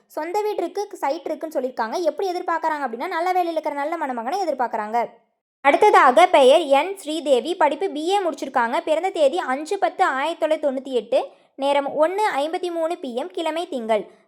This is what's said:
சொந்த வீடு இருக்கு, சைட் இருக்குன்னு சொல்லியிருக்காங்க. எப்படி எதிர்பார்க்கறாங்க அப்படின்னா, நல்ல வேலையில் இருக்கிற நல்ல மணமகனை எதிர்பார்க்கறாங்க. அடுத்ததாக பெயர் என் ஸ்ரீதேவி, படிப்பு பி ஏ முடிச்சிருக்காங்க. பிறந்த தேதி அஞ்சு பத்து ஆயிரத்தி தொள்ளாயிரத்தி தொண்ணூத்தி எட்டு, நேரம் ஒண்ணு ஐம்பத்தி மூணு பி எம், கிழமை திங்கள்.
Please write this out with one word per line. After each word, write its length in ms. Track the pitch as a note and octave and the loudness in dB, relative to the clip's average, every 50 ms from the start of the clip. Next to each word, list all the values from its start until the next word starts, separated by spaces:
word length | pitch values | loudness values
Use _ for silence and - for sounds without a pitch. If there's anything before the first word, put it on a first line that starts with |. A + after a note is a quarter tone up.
| _ | _
சொந்த 300 | _ - D#4 D#4 E4+ F4+ G#4 | _ -10 -10 -8 -4 -4 -2
வீடு 200 | G#4 G#4+ G4+ - | -2 -2 -4 -4
இருக்கு, 220 | F4 E4+ F#4 G4 G#4 G#4 - E4+ | -6 -6 -6 -8 -8 -8 -8 -6
சைட் 260 | - C#4 C#4+ E4+ - | -4 -4 -4 -4 -6
இருக்குன்னு 280 | F4 D#4 C4+ D#4+ D#4+ D#4 | -8 -8 -6 -8 -6 -6
சொல்லியிருக்காங்க. 400 | D4+ B3+ C4 B3+ - A3+ A3 C4 F4 F4 D4+ | -4 -4 -4 -4 -4 -6 -4 -4 -2 -2 -2
எப்படி 180 | D4 - G4 F#4 | -2 -2 -4 -4
எதிர்பார்க்கறாங்க 560 | E4+ F4 - F#4 E4 D#4+ - D#4+ D#4 D4 C#4 | -4 -4 -4 -4 -4 -2 -2 -2 -4 -2 -6
அப்படின்னா, 240 | B3 A3+ A#3 D4 F#4 F#4+ | -6 -6 -6 -6 -6 -4
நல்ல 120 | E4 F4 F#4 F4+ | -2 -2 0 0
வேலையில் 220 | F#4 F4 E4+ E4 | 0 0 0 -2
இருக்கிற 180 | D#4 D#4 D#4 D4 C#4+ | -4 -4 -4 -4 -4
நல்ல 180 | C#4 D#4 E4+ | -4 -4 -4
மணமகனை 420 | E4 D#4 C4+ B3+ A#3 A3 B3 E4+ G4+ F#4+ | -4 -4 -4 -6 -6 -4 -4 -4 -2 -2
எதிர்பார்க்கறாங்க. 520 | D#4+ C#4 C4 B3 A3+ A#3 A3 G#3 G#3+ A3 A#3+ A3+ - - _ _ _ _ _ _ _ _ _ - | -2 -2 -2 -2 -4 -2 -6 -6 -2 -2 -2 -2 -4 -8 _ _ _ _ _ _ _ _ _ 2
அடுத்ததாக 600 | C#4 D4 - G#4 G#4 - F#4+ D#4+ C4 B3+ D4+ F4+ F4+ F4+ | 2 4 6 6 8 8 8 8 8 8 8 6 8 8
பெயர் 280 | D4+ C4+ B3 C#4+ F4 E4 C#4 C#4 C#4 | 6 8 8 8 6 6 4 4 4
என் 120 | D#4 F#4+ G4 - | 2 0 -6 -8
ஸ்ரீதேவி, 520 | - C#4+ D#4 D#4+ C4 D4 C4+ A#3+ A3+ D#4 F4+ F#4+ | -8 -6 -6 -4 2 2 2 2 2 -2 0 2
படிப்பு 260 | D#4+ C#4+ D4+ D4 G4 F4+ C#4 | 2 0 2 0 -4 -6 -4
பி 80 | D4+ D#4 F4 | -4 -2 0
ஏ 80 | G4 G4+ F#4+ | 0 0 0
முடிச்சிருக்காங்க. 520 | E4 D4 - D#4 C4 - C4 A#3 A3+ C4+ E4 E4+ | -2 -4 -4 -8 -4 -2 0 0 0 -2 -2 0
பிறந்த 220 | E4 D4+ D#4+ F4 F#4+ | 0 -2 0 0 -2
தேதி 280 | F#4 E4+ D4 C4+ E4+ F4+ D#4+ C4+ B3+ | 0 2 2 2 2 0 -4 -4 -4
அஞ்சு 240 | C#4+ D#4 D4+ G4+ F#4+ | -4 -4 -6 -4 -2
பத்து 240 | F#4+ E4 - - F#4 D#4+ C#4 | -2 -2 0 2 0 0 2
ஆயிரத்தி 240 | C4 C#4 D#4+ E4+ - E4 | -2 -2 -4 -4 -2 -2
தொள்ளாயிரத்தி 240 | D4+ D#4 D#4 D#4 | 0 0 0 0
தொண்ணூத்தி 260 | C#4+ B3+ C4+ C4 C#4 C4 A#3 | -2 -4 -4 -8 -4 -4 -4
எட்டு, 180 | G#3 - B3+ D#4 A#4 - - _ _ _ _ - | -2 0 0 0 0 -2 -10 _ _ _ _ -4
நேரம் 300 | C4+ C#4 C#4+ C#4 C#4 C#4 - C#4 D#4 | -2 0 0 0 0 -2 0 0 0
ஒண்ணு 200 | E4 F#4 G4+ G#4+ G4+ E4 | 0 2 0 -2 0 0
ஐம்பத்தி 340 | D4+ C#4+ D#4+ E4+ F#4 F#4 F4 | -2 -4 -2 -4 -4 -6 -4
மூணு 240 | E4+ E4 D#4+ D#4+ F4 F4 | -4 -4 -4 -4 -4 -6
பி 100 | F4+ C4 A3+ | -8 -8 -8
எம், 180 | A#3+ D4 F#4 - | -8 -8 -8 -6
கிழமை 300 | F#4 E4 D#4+ D#4 E4 F4+ F4 | -6 -4 -4 -4 -4 -6 -6
திங்கள். 360 | D4+ B3 A3+ G#3+ A3+ G#3 F#3 - - _ _ | -6 -6 -2 0 0 0 0 -4 -16 _ _